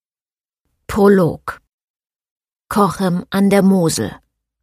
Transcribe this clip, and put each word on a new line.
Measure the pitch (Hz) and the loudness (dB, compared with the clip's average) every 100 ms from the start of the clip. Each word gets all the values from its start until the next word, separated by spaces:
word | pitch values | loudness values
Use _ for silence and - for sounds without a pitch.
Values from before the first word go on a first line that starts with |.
| _ _ _ _ _ _ _ _ - | _ _ _ _ _ _ _ _ -8
Prolog. | 214 202 196 165 - - - _ _ _ _ _ _ _ _ _ _ _ | 0 2 4 0 -4 -12 -16 _ _ _ _ _ _ _ _ _ _ _
Cochem | 214 202 - 190 175 - | -2 -2 0 -4 -4 -4
an | 190 202 | -2 2
der | 196 | 2
Mosel. | 190 190 165 147 104 - _ _ _ _ | 2 2 0 -2 -8 -10 _ _ _ _